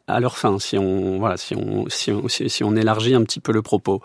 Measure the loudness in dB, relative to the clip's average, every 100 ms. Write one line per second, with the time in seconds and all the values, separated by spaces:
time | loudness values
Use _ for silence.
0 | 0 0 0 0 0 0 0 0 0 0
1 | 0 0 0 -2 -4 -6 -2 -2 -2 -4
2 | -2 -2 -2 -2 -2 -2 0 2 2 2
3 | 4 4 2 -2 0 0 2 0 0 -2